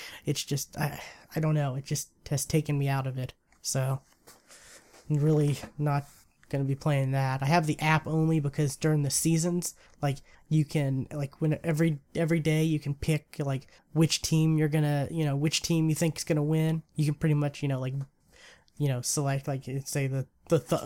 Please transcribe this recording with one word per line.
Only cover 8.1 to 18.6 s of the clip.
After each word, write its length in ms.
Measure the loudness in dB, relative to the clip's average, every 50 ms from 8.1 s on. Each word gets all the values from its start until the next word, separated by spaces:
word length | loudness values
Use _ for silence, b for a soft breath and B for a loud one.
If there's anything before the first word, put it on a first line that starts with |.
| 0 2 2 4 2 2
because 360 | 0 0 0 0 0 0 0
during 280 | 0 0 2 2 2 2
the 60 | 0
seasons, 640 | 0 0 2 2 2 2 2 0 0 -2 -2 -4 -8 b b b b b
like, 160 | -4 -4 -4 -4 -10 b b b b
you 180 | b 2 2 2
can, 400 | 2 0 0 0 0 0 -2 -4 -4
like, 280 | -6 -6 -6 -6 -4 -2
when 180 | 0 0 0 0 -2
every, 360 | -2 0 2 2 2 0 -2 -6 _ -4
every 240 | -2 0 0 0 0
day 240 | 2 2 2 2 2
you 160 | 2 0 0
can 160 | -2 -4 -6
pick, 400 | -4 -2 -2 -2 -2 -2 _ -8 -6
like, 280 | -4 -4 -4 -4 -6 -12 b b b b 0
which 280 | 2 2 2 0 -2
team 360 | -2 0 2 2 4 4 4
you're 100 | 2 2
gonna, 400 | 2 2 2 2 2 0 0 -2 -2
you 140 | -2 -2 0
know, 100 | 0 0
which 260 | 0 0 0 -2 -2
team 280 | -2 0 2 2 2 2
you 60 | 2
think 220 | 2 0 0 -2
is 60 | -2 -2
gonna 180 | 0 0 2
win. 400 | 2 2 2 2 2 2 0 -2 -4 _ _
You 100 | 0 0
can 80 | 0 0
pretty 220 | 2 2 2 2
much, 260 | 2 2 0 -2 -2
you 60 | -2
know, 120 | -2 -2 -2
like, 140 | -2 -4 -4 -6 -8 -10 _ _ _ _ B B B B B B